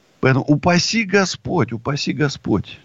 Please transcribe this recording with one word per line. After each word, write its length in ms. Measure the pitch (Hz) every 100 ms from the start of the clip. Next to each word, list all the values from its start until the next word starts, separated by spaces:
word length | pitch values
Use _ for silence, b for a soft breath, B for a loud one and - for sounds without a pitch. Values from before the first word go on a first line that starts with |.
| _ _
Поэтому 220 | 131 139 -
упаси 580 | 147 175 175 - 220
Господь, 680 | 202 202 185 - - 175 110
упаси 400 | 113 117 143 -
Господь. 640 | 135 147 - - - - -